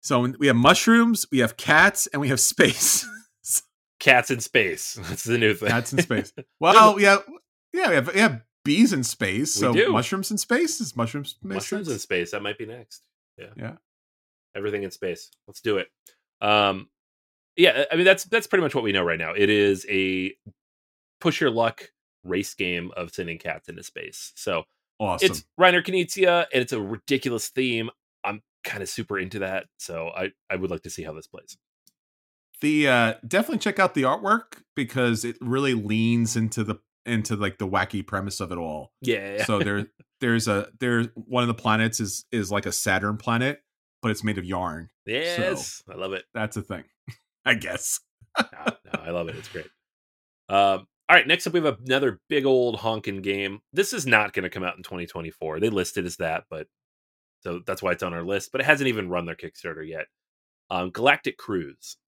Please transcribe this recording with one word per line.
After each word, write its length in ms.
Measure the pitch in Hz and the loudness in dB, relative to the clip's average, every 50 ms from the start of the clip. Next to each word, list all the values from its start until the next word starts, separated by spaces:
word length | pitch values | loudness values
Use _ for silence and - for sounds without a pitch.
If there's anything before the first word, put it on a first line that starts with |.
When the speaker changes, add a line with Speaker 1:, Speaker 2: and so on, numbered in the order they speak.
Speaker 1:
So 320 | - - 143 123 123 123 131 - | -2 2 2 2 2 2 0 2
we 100 | 147 139 | 4 4
have 80 | 127 | 6
mushrooms, 680 | 117 120 143 175 - - - 226 233 233 233 226 - - - | 8 8 8 8 8 6 6 8 8 8 4 2 0 -2 0
we 80 | - 131 | 2 2
have 180 | 120 110 - - | 2 2 0 -4
cats, 500 | - - 156 156 175 202 - - - - | 2 4 6 8 8 6 4 2 -6 -4
and 140 | - 143 | -2 -2
we 60 | 147 131 | 0 0
have 100 | 135 120 | 2 2
space. 680 | - - - - - - - - - - - - - - - | 2 0 2 2 0 0 0 0 0 2 2 0 -2 -6 -14
<laughs> 40 | - 220 _ _ _ _ - - - - _ _ _ _ _ _ _ | -18 -20 _ _ _ _ -4 -4 -4 -4 _ _ _ _ _ _ _
Speaker 2:
Cats 300 | - 139 131 123 120 - | 4 6 6 6 6 2
in 100 | 135 120 | -2 -4
space. 540 | 107 - - 131 107 92 80 - - - - | -4 0 0 0 2 2 -2 -6 -8 -12 -10
<laughs> 140 | 110 98 82 | -10 -10 -10
That's 140 | 90 - - | -8 -8 -2
the 140 | 113 117 117 | 0 2 4
new 160 | 113 107 104 | 4 2 2
thing. 160 | 87 107 104 | 2 0 0
Speaker 1:
Cats 240 | 113 117 120 - - | 0 0 0 -2 0
in 60 | 139 | 0
space. 320 | 170 - 123 104 101 - _ - 135 | 0 0 0 -2 -2 -6 _ -20 -20
Speaker 2:
<laughs> 140 | _ _ _ | _ _ _
Speaker 1:
Well, 400 | 156 170 208 220 220 214 208 196 | 4 8 10 10 10 10 8 8
yeah, 200 | 202 202 196 202 196 - 302 - _ _ _ _ _ _ | 6 6 6 6 2 -6 -20 -20 _ _ _ _ _ _
yeah, 160 | - 349 381 269 | -2 0 2 4
we 80 | 175 | 4
have, 180 | 143 131 151 175 | 2 2 2 2
we 60 | 190 | 4
have 220 | 220 214 139 113 - _ _ _ _ | 4 4 2 -2 -10 _ _ _ _
bees 260 | - 147 190 233 262 | 0 4 6 6 6
in 100 | 196 143 123 | 6 0 -2
space. 500 | - - _ - 95 92 107 143 151 - | -4 -4 _ -2 -2 -2 -2 -2 -2 -2
Speaker 2:
We 60 | - | 0
Speaker 1:
So 100 | 156 127 120 | 0 2 4
Speaker 2:
do. 200 | 165 220 - - | 4 4 4 4
Speaker 1:
mushrooms 360 | 110 120 - - 190 190 - | 2 0 0 -2 -4 -4 -4
in 80 | 214 202 | -4 -6
space 440 | - _ 240 262 349 311 - - | -2 _ 0 0 0 -2 -2 -6
is 120 | 226 143 - 123 | -8 -8 -4 -4
mushrooms. 400 | 117 113 - 147 139 - - _ | -4 -4 -4 -8 -10 -10 -14 _
Makes 140 | - 95 98 | -12 -8 -8
Speaker 2:
Mushrooms 320 | 95 - - - 208 202 165 | -8 -6 -6 -6 -6 -4 -4
Speaker 1:
sense. 80 | 127 | -6
Speaker 2:
in 40 | 101 | -6
space. 320 | - _ 98 90 87 85 | -4 _ -2 -2 -2 -4
That 100 | - 104 101 | -6 -8 -6
might 140 | 101 104 - | -6 -8 -8
be 80 | 117 | -10
next. 360 | 107 117 123 113 _ - - _ _ _ _ _ _ _ - | -14 -14 -18 -18 _ -20 -20 _ _ _ _ _ _ _ -20
Yeah. 80 | 95 101 107 | -20 -18 -14
Speaker 1:
Yeah. 180 | - - 113 - - _ _ _ _ _ _ _ _ _ _ _ _ _ _ _ 101 | -12 -12 -12 -12 -14 _ _ _ _ _ _ _ _ _ _ _ _ _ _ _ -6
Speaker 2:
Everything 260 | 101 107 104 104 98 | -4 -4 -4 -4 -6
in 80 | 95 | -6
space. 400 | - - - 92 85 - - - _ _ _ - | -8 -6 -6 -6 -6 -6 -10 -20 _ _ _ -20
Let's 140 | 98 - | -20 -6
do 160 | _ 113 104 95 | _ 0 0 0
it. 100 | 90 _ _ _ _ - _ _ _ _ _ _ | -2 _ _ _ _ -20 _ _ _ _ _ _
Um, 480 | - 104 104 104 101 101 98 95 101 _ _ _ _ _ _ _ _ _ _ _ _ _ _ | 0 4 4 6 6 4 2 0 -6 _ _ _ _ _ _ _ _ _ _ _ _ _ _
yeah, 300 | - 170 175 113 127 143 - | 4 6 6 6 4 0 0
I 60 | 165 | 2
mean, 80 | 165 180 | 4 6
that's, 220 | 190 190 196 - | 6 6 6 2
that's 200 | - - 226 - | 0 0 0 0
pretty 180 | - - 190 170 | 2 0 2 2
much 120 | 143 - | 2 0
what 80 | 139 113 | 0 0
we 80 | 107 | 0
know 120 | 98 95 90 | 0 2 2
right 160 | 85 82 82 | 2 0 -2
now. 120 | 82 80 85 104 | -2 -6 0 2
It 120 | 101 98 | 4 4
is 360 | 107 104 101 101 98 92 95 - | 6 6 6 4 4 2 -2 -2
a 440 | 101 95 95 95 95 92 92 95 - _ _ 107 - _ _ _ _ _ _ _ _ _ _ _ _ _ | 0 0 2 2 0 -2 -2 -4 -8 _ _ -20 -20 _ _ _ _ _ _ _ _ _ _ _ _ _
push 180 | - 170 147 - | -2 -2 0 2
your 120 | 165 135 | 0 0
luck 380 | 113 113 117 113 113 - - - _ _ _ _ _ _ _ | 2 2 0 0 -2 -6 -20 -20 _ _ _ _ _ _ _
race 280 | 90 92 95 98 - - | -4 -4 -4 -4 -4 -6
game 360 | _ 98 90 90 87 87 90 - 90 | _ -4 -4 -4 -4 -6 -8 -10 -10
of 160 | 87 85 - | -12 -10 -8
sending 240 | - 92 85 82 82 | -10 -8 -8 -10 -10
cats 320 | - 82 76 - _ - | -8 -10 -10 -10 _ -16
into 140 | 82 - - | -18 -16 -16
space. 500 | - _ - 82 80 - - - - _ | -16 _ -14 -16 -14 -16 -16 -18 -18 _
So 280 | - - 107 92 82 78 _ _ _ _ _ _ _ | -10 -6 -4 -4 -4 -4 _ _ _ _ _ _ _
Speaker 1:
Awesome. 280 | 110 98 90 82 190 190 | -2 -2 0 2 0 0
Speaker 2:
it's 140 | - 78 - _ _ - | 0 -2 -10 _ _ 4
Reiner 240 | 180 185 175 180 | 6 6 6 4
Knizia, 640 | 170 - 185 185 175 170 - 196 185 180 175 175 165 - - | 0 0 -2 -2 -2 -2 0 2 2 4 4 2 0 0 0
and 80 | 131 | 0
it's 120 | 123 117 135 | 0 0 -4
a 80 | 113 | -6
ridiculous 680 | 101 98 113 101 _ - 139 131 - 135 120 110 - - | -4 -6 -8 -10 _ -2 -2 -2 0 -2 -4 -4 -6 -6
theme. 420 | _ 131 131 127 120 113 113 117 - _ _ _ _ _ _ | _ -2 -2 -2 -2 -2 -4 -6 -10 _ _ _ _ _ _
I'm 160 | 101 104 107 _ _ _ _ _ | -8 -8 -8 _ _ _ _ _
kinda 200 | - - 104 98 | -12 -10 -8 -8
super 320 | - - - 110 - 101 98 | -8 -8 -10 -8 -6 -4 -6
into 220 | 92 95 98 104 | -6 -6 -6 -6
that, 280 | 98 92 95 92 - _ _ _ | -4 -2 -4 -4 -6 _ _ _
so 320 | - - 87 82 82 82 | -14 -10 -8 -8 -8 -8
I, 220 | 82 87 95 98 - _ _ _ | -6 -6 -6 -6 -8 _ _ _
I 80 | 98 92 | -6 -4
would 140 | 92 90 | -4 -4
like 100 | 90 80 _ | -4 -6 _
to 60 | 87 | -12
see 140 | - - 82 | -12 -12 -12
how 100 | 80 78 | -12 -12
this 140 | 80 78 _ | -14 -16 _
plays. 300 | - - _ _ - _ _ _ _ _ _ _ _ _ _ _ _ _ _ _ _ _ _ _ _ - | -20 -20 _ _ -20 _ _ _ _ _ _ _ _ _ _ _ _ _ _ _ _ _ _ _ _ -4
Speaker 1:
The, 260 | - 147 156 151 151 139 | -2 0 2 2 4 4
uh, 260 | 127 120 117 113 110 - - 117 | 4 4 4 2 0 -4 -8 -2
definitely 300 | - 190 226 - 269 214 | -2 -2 0 0 -4 -2
check 200 | - 214 196 - | -2 -2 0 2
out 160 | 190 180 - | 0 2 2
the 100 | 151 131 | 0 0
artwork 580 | 127 143 185 214 196 214 233 - _ - - _ _ _ | 0 0 0 0 0 0 0 0 _ -20 -20 _ _ _
because 520 | - 135 117 - 135 123 120 117 110 - | -6 -6 -4 0 0 2 2 0 0 -2
it 100 | 120 113 - | -6 -8 -6
really 320 | - 120 123 135 143 139 127 | -4 -2 -2 0 2 0 0
leans 640 | 113 104 104 107 110 113 117 117 117 117 113 - 117 | 0 0 0 0 2 2 4 4 2 2 2 0 0
into 260 | 110 110 - - 110 | -2 -2 -2 -4 -4
the, 140 | 104 104 - _ _ _ _ _ | -4 -4 -8 _ _ _ _ _
into, 300 | 120 117 110 107 - 113 | -4 -2 -2 -2 -2 -2
like, 220 | 101 104 98 95 _ | -2 -2 -4 -4 _
the 100 | 107 92 | -6 -2
wacky 380 | 95 95 92 95 - 101 92 - | 0 -2 -2 -2 -4 -8 -8 -4
premise 320 | - 98 98 101 92 - | -6 -6 -4 -6 -6 -8
of 140 | 98 85 90 | -8 -8 -6
it 40 | 87 | -8
all. 360 | 85 80 76 76 - - _ _ | -8 -8 -8 -10 -12 -16 _ _
Speaker 2:
Yeah. 420 | - 127 120 101 98 98 101 104 104 | -2 -2 -2 -2 -2 -8 -4 -4 -2
Speaker 1:
So 160 | - 110 101 | 0 0 0
there, 280 | 98 104 101 101 104 - _ _ - | 0 0 -2 -4 -4 -8 _ _ -20
Speaker 2:
<laughs> 180 | _ _ _ | _ _ _
Speaker 1:
there's 260 | 131 120 117 117 110 117 | 0 0 2 2 2 0
a, 220 | 104 101 104 - _ - | 0 -2 -2 -6 _ -4
there's 280 | 131 123 120 117 117 117 _ | -2 0 2 2 0 -2 _
one 280 | - 110 - 127 123 123 | -14 -12 -4 -2 0 0
of 40 | 117 | 0
the 40 | 117 | -2
planets 440 | 113 - 113 107 110 113 113 113 - | -2 0 0 2 2 2 0 0 -2
is, 240 | 113 95 - - - _ | -6 -6 -6 -10 -10 _
is 200 | - 117 101 90 | -4 -4 -4 -2
like 140 | 101 101 101 | -2 -4 -2
a 60 | - | -4
Saturn 460 | 104 - - 107 95 107 98 104 107 107 | -6 -4 0 0 0 0 0 -2 -4 -4
planet, 440 | - - 117 117 123 135 147 - _ _ _ _ _ _ _ _ | -4 -2 -2 0 0 -2 -4 -6 _ _ _ _ _ _ _ _
but 100 | - 113 | -4 -4
it's 120 | 107 - - | -4 -2 -4
made 140 | 110 104 95 | -4 -4 -4
of 80 | 90 | -6
yarn. 460 | 90 95 90 90 87 78 82 82 82 _ _ _ | -6 -6 -4 -4 -6 -6 -10 -14 -16 _ _ _
So 60 | - | -6
Speaker 2:
Yes, 720 | 110 131 160 170 175 170 175 185 190 175 131 - - - _ - | -6 -4 -4 -4 -4 -2 -2 -2 -4 -4 -8 -12 -14 -16 _ -18
I 40 | 90 | -12
love 180 | 85 92 95 95 | -10 -8 -6 -8
it. 100 | 92 - _ _ | -8 -10 _ _
Speaker 1:
that's 220 | 113 110 107 - | -6 -6 -6 -6
a 60 | 107 | -8
thing, 240 | 95 _ 98 82 - _ _ _ _ - - | -8 _ -10 -12 -12 _ _ _ _ -20 -20
<laughs> 300 | _ _ _ _ _ _ | _ _ _ _ _ _
I 100 | 131 123 | 0 0
guess. 440 | 113 - 92 87 - - - - - _ | 0 -2 -8 -8 -8 -6 -6 -8 -8 _
<laughs> 340 | _ _ _ - _ _ - | _ _ _ -20 _ _ -4
Speaker 2:
No, 260 | - - - - - - - - _ - - | -4 -4 -4 -6 -6 -6 -6 -6 _ -10 -10
no, 80 | - | -10
I 80 | 80 82 | -8 -6
love 180 | 87 87 85 82 | -4 -4 -4 -6
it. 80 | 80 | -8
It's 140 | 80 78 - | -12 -16 -14
great. 180 | - 85 78 - _ _ _ _ _ _ _ _ _ _ _ _ _ _ _ _ | -14 -14 -14 -14 _ _ _ _ _ _ _ _ _ _ _ _ _ _ _ _
Um, 400 | 101 98 101 98 98 95 - _ _ _ _ - | 4 4 4 4 4 0 -4 _ _ _ _ 4
all 80 | 165 175 | 4 4
right, 100 | 107 139 | 6 4
next 180 | 160 175 - | 0 -2 -2
up 60 | 180 160 | -2 -2
we 80 | 175 | 0
have 180 | 160 151 123 104 120 | 0 0 -2 -2 -2
another 360 | 127 131 135 139 127 101 - _ _ | 0 0 2 2 0 -2 -4 _ _
big 160 | 151 147 135 | -2 0 2
old 320 | 139 131 127 123 120 113 104 | 4 4 4 2 0 -2 -2
honkin' 420 | - 113 113 110 98 107 98 98 | -2 -4 -4 -2 -6 -8 -8 -6
game. 380 | 92 98 98 98 98 98 98 107 _ _ - | -4 -4 -2 -2 -4 -6 -8 -10 _ _ -2
This 180 | 160 202 - | -2 -2 -2
is 160 | - 220 143 131 | -2 -6 -2 2
not 240 | 117 107 107 101 | 2 2 2 2
gonna 180 | - 104 92 90 | -4 -6 -6 -6
come 140 | - - 92 | -6 -6 -6
out 140 | 90 - - | -6 -8 -10
in 60 | 90 | -14
twenty 220 | - 95 90 87 | -14 -12 -10 -12
twenty-four. 540 | 85 - 87 82 82 - _ - 80 78 82 | -10 -10 -10 -12 -12 -12 _ -8 -8 -4 -2
They 100 | 98 110 | -2 0
list 280 | 107 98 90 - - 101 | 0 0 -4 -2 -4 -6
it 80 | 87 | -6
as 100 | 90 85 - | -6 -6 -6
that, 280 | 90 82 78 - - _ | -6 -4 -4 -6 -8 _
but 180 | - 78 78 _ _ _ _ _ _ _ _ _ _ _ _ _ _ _ _ | -14 -14 -14 _ _ _ _ _ _ _ _ _ _ _ _ _ _ _ _
so 160 | 95 85 90 87 - | -10 -10 -8 -8 -8
that's 160 | 95 - - | -8 -4 -2
why 80 | 92 | -4
it's 100 | 87 - - | -4 -2 -4
on 100 | 90 85 | -6 -6
our 100 | 85 82 | -6 -6
list. 280 | 90 101 98 - - - | -4 -4 -4 -4 -6 -6
But 80 | 131 | -4
it 20 | 135 | 0
hasn't 240 | 147 151 139 139 131 | 0 2 2 2 -2
even 220 | 120 107 98 90 | -2 -4 -4 -4
run 160 | 87 90 87 | -4 -6 -6
their 100 | 85 80 | -6 -10
Kickstarter 500 | - - 82 _ - - 87 80 78 78 80 | -12 -14 -16 _ -12 -12 -12 -12 -10 -12 -12
yet. 180 | 82 80 - _ _ _ _ _ _ _ _ _ _ _ _ _ | -10 -12 -12 _ _ _ _ _ _ _ _ _ _ _ _ _
Um, 200 | 98 90 90 92 | -6 -4 -4 -6
Galactic 460 | - - 113 139 147 156 _ - - - | -4 0 2 2 2 2 _ -8 -8 -8
Cruise. 600 | - - 107 90 80 69 69 _ - - - _ _ | -8 -6 -4 -4 -4 -6 -14 _ -18 -20 -20 _ _